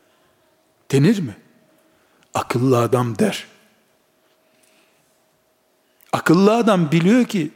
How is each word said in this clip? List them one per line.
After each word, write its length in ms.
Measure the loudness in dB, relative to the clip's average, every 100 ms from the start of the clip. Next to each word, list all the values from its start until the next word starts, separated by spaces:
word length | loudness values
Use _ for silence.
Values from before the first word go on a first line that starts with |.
| _ _ _ _ _ _ _ _ -4
Denir 280 | 0 2 0
mi? 180 | -4 -12 _ _ _ _ _ _ _ _ _
Akıllı 460 | -10 -6 -2 0 0
adam 400 | 0 -2 -2 -2
der. 280 | -4 -4 -12 _ _ _ _ _ _ _ _ _ _ _ _ _ _ _ _ _ _ _ _ _ _ _ _ _ _
Akıllı 440 | -4 0 2 4 2
adam 360 | 2 0 2
biliyor 340 | 0 2 2 0
ki 260 | -4 -6